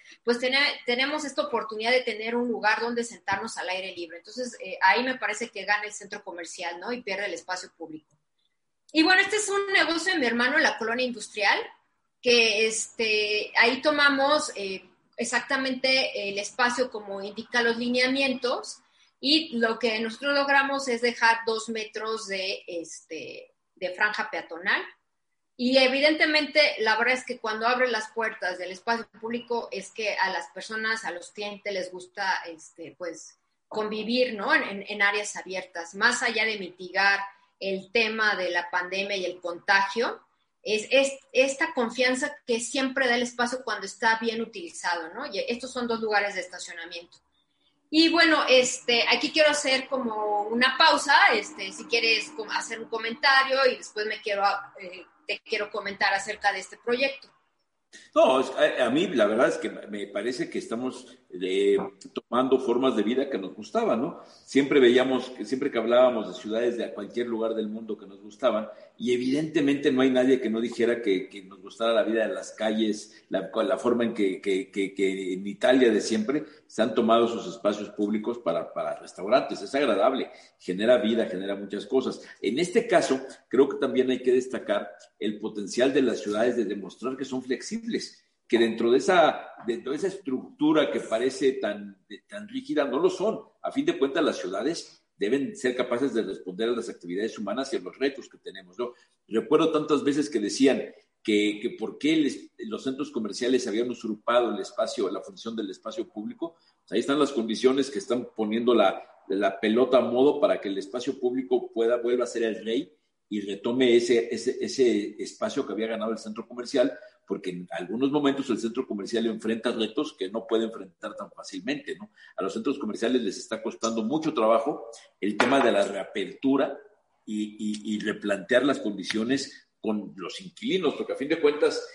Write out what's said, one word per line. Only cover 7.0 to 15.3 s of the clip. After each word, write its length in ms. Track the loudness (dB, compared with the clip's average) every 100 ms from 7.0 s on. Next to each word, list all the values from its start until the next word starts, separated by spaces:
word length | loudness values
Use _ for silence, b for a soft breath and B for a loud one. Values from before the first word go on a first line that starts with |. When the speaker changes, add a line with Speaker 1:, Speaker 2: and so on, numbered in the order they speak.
Speaker 1:
pierde 260 | -6 -6 -6
el 60 |
espacio 380 | -8 -8 -10 -10 -14
público. 360 | -14 -14 _ _ _ _ _ _ _ _ _
Y 120 | 2
bueno, 180 | 6 6
este 160 | 4 0
es 100 | 0
un 240 | -2 2
negocio 420 | 2 2 0 0
de 60 | 0
mi 60 | 0
hermano 320 | 2 2 4
en 60 |
la 140 | 2 2
colonia 280 | -2 -2 -2
industrial, 520 | -4 -10 -2 2 2 -2 -14 _ _ _ _
que, 480 | 4 4 4 2 0
este, 840 | 0 -6 -4 0 0 0 -2 0 4
ahí 240 | 4 4
tomamos, 680 | 2 4 4 4 4 2 0 -6
eh, 280 | -8 -8 -12 _ _ -8
exactamente 1120 | -2